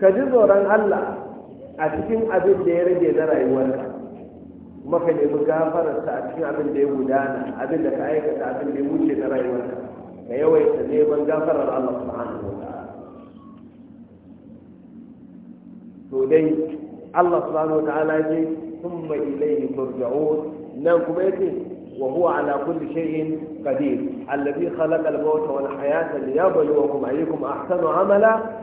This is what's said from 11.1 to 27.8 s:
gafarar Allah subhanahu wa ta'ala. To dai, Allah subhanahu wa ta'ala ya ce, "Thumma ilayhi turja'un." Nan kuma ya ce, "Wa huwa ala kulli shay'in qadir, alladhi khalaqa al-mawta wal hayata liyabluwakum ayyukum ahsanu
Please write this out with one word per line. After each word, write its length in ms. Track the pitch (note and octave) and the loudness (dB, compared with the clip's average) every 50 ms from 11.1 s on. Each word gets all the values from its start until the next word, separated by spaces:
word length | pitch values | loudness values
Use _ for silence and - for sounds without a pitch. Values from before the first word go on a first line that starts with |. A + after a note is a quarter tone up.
| D3 C#3+ C#3+ | 4 2 2
gafarar 420 | D3+ D#3 D#3 D#3 D#3 D3+ C#3 C3+ B2+ | 0 0 0 2 2 2 2 0 0
Allah 240 | B2+ C3 C3 B2 A#2+ - | 0 0 -2 -2 -2 -4
subhanahu 440 | - - - A#2 A#2 A2+ - - G2+ G2+ | -6 -8 -6 -6 -6 -6 -8 -8 -8 -8
wa 80 | G2+ | -10
ta'ala. 320 | G2+ - - - - - - - - - - - - - C6+ - - - C6+ C6+ - - - - - - - - - - - - - - - - - - - - - - - - - - - - - - - - - - - - - - - - - - - - - - - - - - - | -10 -10 -12 -12 -12 -14 -14 -16 -18 -18 -18 -20 -20 -20 -20 -20 -20 -20 -20 -20 -20 -20 -20 -20 -20 -20 -20 -20 -20 -20 -20 -20 -20 -20 -20 -20 -20 -20 -20 -20 -20 -20 -20 -20 -20 -20 -20 -20 -20 -20 -20 -20 -20 -20 -20 -20 -20 -20 -20 -20 -20 -20 -20 -20 -18 -18 -18 -20 -18 -14 -6
To 160 | C3+ C3 C3 | -2 -2 2
dai, 180 | C3+ D#3 D#3+ D#3 D#3 D#3 - - - - - - - - - - - | 4 4 4 4 4 0 0 -2 -4 -6 -10 -12 -14 -16 -16 -16 -6
Allah 300 | - E3+ F3+ F3 E3+ D#3 - - | 0 2 2 4 2 0 0 -2
subhanahu 320 | D3+ D#3 D#3 D#3 D#3 D#3 | -2 -2 0 0 0 0
wa 60 | D3+ D3 | 0 0
ta'ala 240 | C#3+ D#3 D#3 D#3 D#3 | 0 0 0 0 0
ya 120 | D#3 D#3 D#3 | 0 0 0
ce, 120 | D#3 D#3+ D#3+ D#3+ D#3+ D#3 - - - - - | 0 0 0 -2 -2 -6 -8 -12 -12 -10 -10
"Thumma 340 | F3 F3 E3 D#3+ D#3 D3+ | -8 -8 -8 -6 -4 -4
ilayhi 560 | C#3+ D3 C#3 C#3 C#3 D3 D3+ C#3+ C3 C3 C3+ C3 | -2 -2 -4 -2 -2 0 0 0 0 0 -2 -4
turja'un." 680 | C3+ C3 B2+ A#2+ B2+ B2 A#2+ C3 D3 D#3 D3+ D#3 D3+ - - - - - - - | -4 -4 -4 -4 -4 -4 -2 0 0 2 2 0 0 -2 -6 -10 -12 -14 -14 -10
Nan 260 | B2 D3 E3 F3 E3+ - | -2 2 4 4 4 4
kuma 180 | E3 E3 F3 F#3 | 2 0 0 0
ya 80 | - - | 0 0
ce, 160 | - F#3+ E3+ - - - - - - - - - B2+ | 0 0 -2 -2 -4 -8 -10 -12 -14 -16 -14 -8 -4
"Wa 100 | C3+ B2+ | -4 -2
huwa 280 | - - F3 E3 D3+ D3 | 0 2 2 4 2 2
ala 200 | D3 C#3+ C#3+ C#3 C#3+ | 0 0 -2 -2 -2
kulli 280 | E3 E3 D#3+ C#3+ - - | -2 -4 -4 -4 -4 -4
shay'in 360 | E3 E3 D#3 D#3 D#3 D#3 D#3 D#3 - - - - - - | -4 -2 -2 -2 -2 -2 -2 -4 -6 -6 -10 -10 -6 -4
qadir, 360 | C#3 C3 C3+ D3 C3+ B2 A2+ - - - - - | -2 0 0 0 0 0 0 -2 -4 -6 -8 -6
alladhi 420 | - C#3 C#3+ C#3+ C#3+ D3 - F3 E3+ - | -4 -4 -2 -2 -2 -2 -2 -2 -2 0
khalaqa 320 | - D#3+ D#3 E3 D#3+ D#3+ D#3 | 0 0 2 2 2 2 0
al-mawta 400 | D3 D3+ D3+ D#3 D3+ D#3 D3+ C#3 | 0 0 0 2 2 2 0 0
wal 200 | C#3 C#3 C#3 C#3 | -2 -2 -2 -4
hayata 500 | C#3 C#3 C#3+ C#3+ D3+ E3 D#3+ - D3+ C#3 | -4 -4 -2 0 0 0 0 -2 -4 -4
liyabluwakum 840 | C3 C3 C3+ D#3 F#3 F#3+ - E3 D3+ C#3+ D3+ D3 - - - - - | -4 0 0 4 4 4 4 4 4 4 4 4 2 2 0 -2 -2
ayyukum 360 | A#2+ C3+ D3+ D#3+ - - C#3+ - | -2 -2 -2 -2 -2 -2 -4 -4
ahsanu 440 | C3+ C3+ - - - F3+ F3 | -4 -6 -6 -4 -2 -2 0